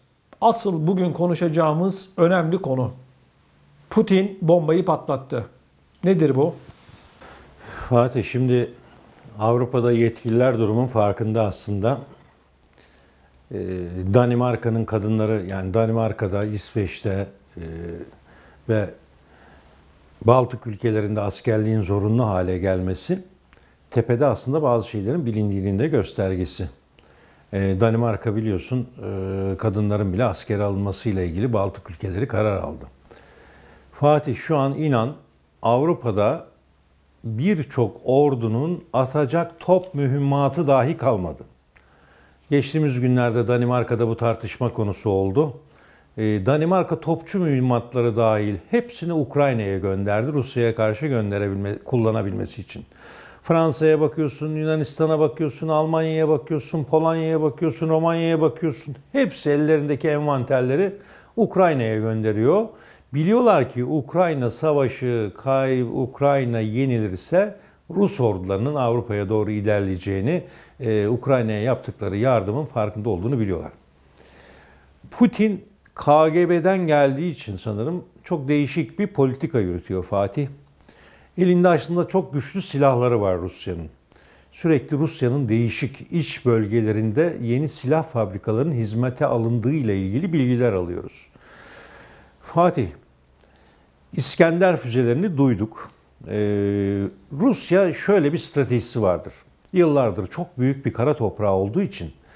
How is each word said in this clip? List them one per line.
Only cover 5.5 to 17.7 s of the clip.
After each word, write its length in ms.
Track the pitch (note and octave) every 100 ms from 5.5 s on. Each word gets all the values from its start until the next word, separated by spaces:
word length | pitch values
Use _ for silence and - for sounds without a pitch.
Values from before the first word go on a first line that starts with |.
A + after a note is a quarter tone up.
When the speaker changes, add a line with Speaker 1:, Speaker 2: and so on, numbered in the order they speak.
| _ _ _ _ _
Speaker 1:
Nedir 300 | F3 F#3 D3+
bu? 200 | C3 D#3+ - - - - - - - - - - - - - -
Speaker 2:
Fatih, 360 | A#2+ B2+ B2+
şimdi 460 | G2 B2 B2+ B2 A#2+ - - - - - - G#2
Avrupa'da 540 | A2 A#2+ B2+ B2+ A#2+
yetkililer 680 | A#2 A#2 - A#2 A2+ B2+ A#2
durumun 280 | G#2+ A2+ B2+
farkında 560 | A2+ G#2 G2+ G#2+ A2
aslında. 540 | G#2 - - G2+ A2 C#3+ - - _ _ _ _ _ _ _ _ _ _ _ _ -
Ee, 60 | G2+ F#2 F#2 F2 F#2 F#2
Danimarka'nın 680 | A#2 A#2+ A#2+ B2 A2+ A#2 A2+
kadınları, 640 | A2 A2 G#2 A2 G#2+ A2 F2+
yani 260 | F#2+ F#2+
Danimarka'da, 720 | A2 A2+ A2+ A2 - G2+ G2+
İsveç'te, 840 | G#2+ G#2 - A2+ F#2 - G#2+ F#2+ F#2+ - _ -
e, 60 | E2